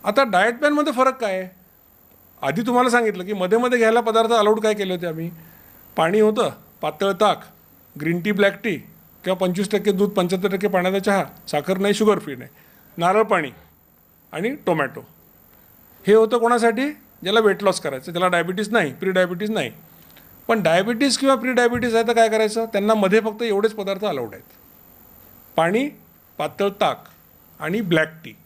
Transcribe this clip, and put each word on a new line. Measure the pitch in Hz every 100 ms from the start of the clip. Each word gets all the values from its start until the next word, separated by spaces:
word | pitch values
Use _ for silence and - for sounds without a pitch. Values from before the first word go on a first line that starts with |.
आता | - 208
डाएट | 262 202 214 240
प्लॅनमध्ये | 294 294 302
फरक | 240 262 262
काय | 220 190
आहे? | 185 _ _ _ _ _ _ _ _ _
आधी | 135 156
तुम्हाला | 233 247 247
सांगितलं | 240 226 180
की | 180
मध्ये | 214 185 226
मध्ये | 247 247
घ्यायला | 220 226
पदार्थ | 226 220 226
अलाउड | 233 208 220
काय | 214
केले | 208 190
होते | 180 170
आम्ही, | 160 170 180 - - - - - -
पाणी | 160 208
होतं, | 214 214 175 - - _
पातळ | 151 - 196
ताक, | 185 208 160 - _ _ _ _ 143
ग्रीन | 156 175
टी, | 170
ब्लॅक | 202 196 196
टी | 226 156 - - _ _
किंवा | 180
पंचवीस | 185 185 180 202
टक्के | 202 208
दूध, | 185 202
पंच्याहत्तर | 202 180 185 190
टक्के | 190 196
पाण्याचा | 185 180 196
चहा, | 196 196 165 - -
साखर | 147 147 190
नाही, | 196
शुगर | 208 214 196
फ्री | - 127
नाही, | 123 _ _ _ _ -
नारळ | 170 202
पाणी | 214 190 139 - - _ _ _ _ _ _
आणि | - 214 302 -
टोमॅटो. | 160 135 - - _ _ _ _ _ _ _ _ _ -
हे |
होतं | 214 220 240
कोणासाठी? | 226 240 233 226 285
ज्याला | 302 _ _ 180 208
वेट | 214 190
लॉस | 202 175
करायचं, | 151 131 -
ज्याला | 175 180
डायबिटीज | 175 170 185 208
नाही, | 226 156
प्री | 127 190
डायबिटीज | 185 180 180 214
नाही. | 214 123 - - _ _ - - - -
पण | 226
डायबिटीज | 165 170 202 233 277 233
किंवा | 269
प्री | 262 254
डायबिटीज | 247 240 240 240
आहे | 226 226
तर |
काय | 233 226
करायचं? | 220 220 220
त्यांना | 220 202 208
मध्ये | 220 190 220
फक्त | 220 214
एवढेच | 233 196 214
पदार्थ | 214 196 190
अलाउड | 208 143 113
आहेत, | 98 _ _ _ _ _ _ _ - - - _ -
पाणी, | 165 214 294 - _ _ _ -
पातळ | 151 - 202
ताक | 196 175 127 - _ _ _ _ _
आणि | 151 202
ब्लॅक | 190 165 160 -
टी. | 123 107